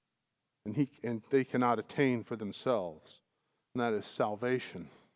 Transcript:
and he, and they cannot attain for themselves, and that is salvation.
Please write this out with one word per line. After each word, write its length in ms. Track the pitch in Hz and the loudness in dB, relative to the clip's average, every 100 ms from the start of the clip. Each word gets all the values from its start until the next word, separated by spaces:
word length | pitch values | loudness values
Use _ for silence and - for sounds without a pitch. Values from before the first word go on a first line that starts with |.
| _ _ _ _ _ _ 104 | _ _ _ _ _ _ -6
and 100 | 110 | -2
he, 140 | 139 - | -2 -2
and 180 | 120 113 - | -4 -4 2
they 160 | 135 127 | 2 2
cannot 340 | 127 123 110 | 2 4 2
attain 460 | - - 135 120 104 | 0 2 2 2 -2
for 100 | 113 | -6
themselves, 880 | 104 - 131 113 87 78 - - _ _ _ _ _ | -6 -2 0 0 0 -8 -20 -20 _ _ _ _ _
and 80 | 123 | -2
that 120 | 120 | 0
is 120 | 104 - | 0 -4
salvation. 840 | - 113 104 123 127 - 90 87 - - | -2 -2 0 0 -2 -2 -12 -14 -18 -20